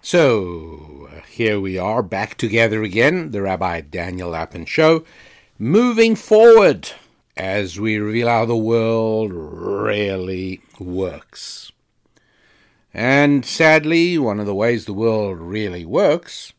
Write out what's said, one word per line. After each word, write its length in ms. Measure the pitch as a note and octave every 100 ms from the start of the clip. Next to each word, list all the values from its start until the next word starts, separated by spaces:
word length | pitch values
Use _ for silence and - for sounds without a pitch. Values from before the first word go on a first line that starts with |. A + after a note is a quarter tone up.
| -
So, 1040 | F3 D3 A2+ F#2 E2+ D#2+ D#2 D2+ C#2+ C#2+ D2+ -
here 320 | - A2+ G#2
we 160 | G2 F#2
are, 260 | F#2 A2+
back 320 | G2+ G2 G#2+ -
together 480 | A#2 A2+ A2+ A2
again, 480 | G#2+ F#2+ B2+ F3+ D#3
the 100 | G#2+
Rabbi 400 | G2 F#2 F#2 E2+
Daniel 480 | D2+ F2+ F2 F#2 F2
Lapin 340 | E2 D#2+ F2 D#2+
Show, 400 | - D#3 D#3+ E3 - - _ _ _
moving 600 | A2+ F#3+ B3 A3+ A3+ A3
forward 760 | - G#3+ A#3 A3+ F#3+ G#2 - - _ _ _ -
as 420 | F#2+ G2+ G2 E2+
we 180 | A2 G#2+
reveal 300 | G#2 A2 A#2
how 180 | A#2 A2+
the 120 | A#2
world 760 | A2 A#2 A2+ A2+ A2+ A2 A2
really 1300 | F2 D#2 D#2+ F#2 G2 G#2+ G#2 G2+ F#2+ F#2 F#2 F#2 F#2 _ _
works. 960 | F2+ F2+ F#2 D2 _ - - - - _ _ _ _ _ _ _ _ _ _ _ _
And 520 | - A#2+ C#3 C#3+ C#3+ A#2+
sadly, 720 | - D#3+ D#3 D3+ E3 E3+ E3+
one 240 | B2 G#2
of 40 | G#2
the 80 |
ways 320 | G2 A2+ A#2+ G2
the 80 |
world 460 | G2 A2+ A2 G2+ F2+
really 460 | E2+ G#2 G#2 F2+ E2
works 680 | C3 G3 E3 - - -